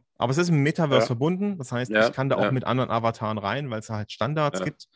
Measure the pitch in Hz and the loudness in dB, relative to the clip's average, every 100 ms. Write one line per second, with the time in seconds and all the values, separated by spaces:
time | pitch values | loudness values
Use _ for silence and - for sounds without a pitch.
0 | _ - 120 139 175 151 143 165 156 127 | _ -4 0 2 4 4 2 2 4 4
1 | 117 120 151 185 208 185 123 120 123 107 | 2 0 -2 -2 -4 -6 -6 -6 0 4
2 | 117 - 135 107 104 131 - 123 127 113 | 4 2 0 2 2 0 0 0 0 0
3 | 117 - 107 107 101 127 143 110 - 107 | 0 -2 -4 -4 -2 -4 -4 -8 -6 -8
4 | 104 - 117 156 147 185 151 - - | -6 -4 -2 0 0 -2 -6 -8 -16